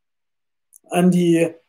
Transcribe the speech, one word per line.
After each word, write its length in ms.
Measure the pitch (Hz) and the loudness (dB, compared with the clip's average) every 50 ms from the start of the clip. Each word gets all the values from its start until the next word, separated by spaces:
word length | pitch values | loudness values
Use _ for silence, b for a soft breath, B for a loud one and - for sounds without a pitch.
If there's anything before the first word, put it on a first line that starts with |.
| _ _ _ _ _ _ _ _ _ _ _ _ _ _ _ - _ - | _ _ _ _ _ _ _ _ _ _ _ _ _ _ _ -20 _ -8
an 220 | - 180 180 185 | -4 0 0 0
die, 420 | 175 180 175 170 170 165 165 165 - - _ | 2 2 0 0 0 0 0 -4 -6 -12 _